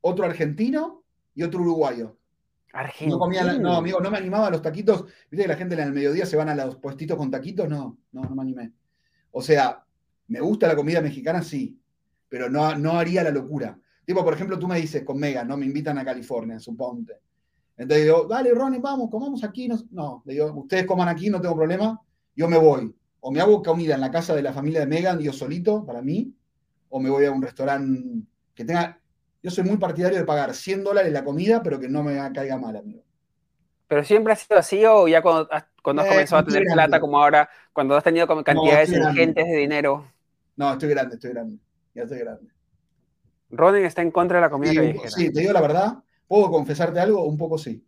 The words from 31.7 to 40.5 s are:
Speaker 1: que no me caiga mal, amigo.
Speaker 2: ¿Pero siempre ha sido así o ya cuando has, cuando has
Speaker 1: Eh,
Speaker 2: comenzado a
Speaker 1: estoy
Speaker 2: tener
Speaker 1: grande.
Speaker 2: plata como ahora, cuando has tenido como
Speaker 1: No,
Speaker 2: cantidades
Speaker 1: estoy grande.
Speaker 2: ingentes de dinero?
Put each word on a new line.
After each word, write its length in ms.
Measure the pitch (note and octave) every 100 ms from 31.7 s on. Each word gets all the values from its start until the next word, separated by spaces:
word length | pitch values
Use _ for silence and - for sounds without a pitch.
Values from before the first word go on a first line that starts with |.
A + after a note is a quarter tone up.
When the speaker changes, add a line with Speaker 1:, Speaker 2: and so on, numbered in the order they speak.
| C3+
Speaker 1:
que 80 | B2+
no 140 | D3
me 120 | D3 C#3 C#3
caiga 240 | C3+ C3+ B2+
mal, 180 | A2+ G#2+
amigo. 260 | G#2 A2+ _ _ _ _ _ _ _ _ _
Speaker 2:
¿Pero 160 | D3
siempre 300 | C#3+ G#3 A3
ha 20 | G#3
sido 240 | - G#3
así 240 | D#3+ G3 A3
o 220 | A3 E3+
ya 140 | E3
cuando 260 | E3+ D#3+ D#3
has, 140 | D3+ - _
cuando 180 | - D3
has 60 | G3
Speaker 1:
Eh, 0 |
Speaker 2:
comenzado 340 | G3 F#3 D#3+
a 40 | D#3
Speaker 1:
estoy 80 |
Speaker 2:
tener 100 | - F3+
Speaker 1:
grande. 80 |
Speaker 2:
plata 260 | D#3+ D#3 D#3+
como 180 | D3+ C#3+
ahora, 280 | D3 D3+ D3+ - _
cuando 220 | - C#3 C#3+
has 80 |
tenido 240 | E3+ E3 E3+
como 160 | D#3+
Speaker 1:
No, 20 | C#3+
Speaker 2:
cantidades 460 | D3+ D#3 D3 D#3
Speaker 1:
estoy 40 | F3
grande. 220 | D#3 D3
Speaker 2:
ingentes 240 | E3 D#3+ E3
de 80 | D#3+
dinero? 540 | C#3+ D3+ D3 C#3 C#3+ _ _ _ _